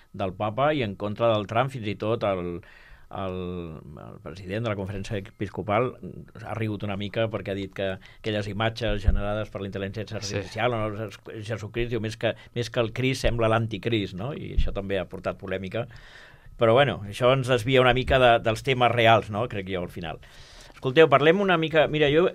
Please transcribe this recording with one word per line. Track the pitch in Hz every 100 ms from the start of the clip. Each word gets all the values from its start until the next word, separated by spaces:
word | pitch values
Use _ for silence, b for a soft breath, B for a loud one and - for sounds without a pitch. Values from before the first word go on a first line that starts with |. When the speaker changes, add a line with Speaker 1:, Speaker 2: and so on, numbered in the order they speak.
| B
Speaker 1:
del | - 98
papa | 92 107 110 147
i | 156
en | 110 95
contra | 104 104 117
del | 107 101
Trump. | 110 139
Fins | 127 104
i | 98
tot | 107 113
el, | 110 95 87 87 B B B B B
el, | - 95 92 90 90 85 76 67 73
el | 53 50
president | 80 87 92 104 117
de |
la | 101
Conferència | 95 101 95 104
Episcopal | 98 - 98 - 92 104 127 - 92 - - - 110
ha | 107
rigut | 110 101
una | 104 98
mica | 101 113 113
perquè | 107 98
ha | 98
dit | 98
que | - 98 95 B B
aquelles | 110 107 104
imatges | 101 110 113 113 104
generades | 101 101 101 107 104
per | 101
la | 98
intel·ligència | 95 98 104 98 107
Speaker 2:
Sí. | 104 104
Speaker 1:
artificial, | 92 110 120
on | 117 107
el | 104
Jes-, | 107 - - 110 104
Jesucrist | 107 107 117 120
diu, | 117
«Més | 110 110
que, | 113 B B
més | 120 117
que | 127
el | 110
Crist | 117 131 131
sembla | 117 113 113
l'anticrist», | 110 113 101 117 113 92 90
no? | 123
I | - 98 98
això | 95
també | 101 98 98
ha | 87
portat | 95 92 90
polèmica. | 98 95 95 110 - B B B B B B -
Però, | 117
bueno, | 120 139 90 101
això | 101 123
ens | 135 123
desvia | 123 117 131
una | 127
mica | 123 117 139
de, | 123 117
dels | 113 110
temes | - 127 120
reals, | 113 113 113 107
no? | 104 127
Crec | 104 92
jo, | 92
al | 87
final. | - 82 80 B B B B B
Escolteu, | - 135 131 160
parlem | 156 147 190
una | 196 170
mica... | 160 156 127
Mira, | 151 147
jo | 151 180